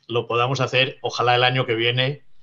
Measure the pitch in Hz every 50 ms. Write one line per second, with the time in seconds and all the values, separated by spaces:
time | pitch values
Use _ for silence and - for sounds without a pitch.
0 | _ - 113 120 117 - 113 120 120 131 139 131 127 117 131 127 131 - - -
1 | - 117 - - 117 123 123 123 123 - 131 131 120 - 113 110 117 120 120 127
2 | 127 135 147 - - - - -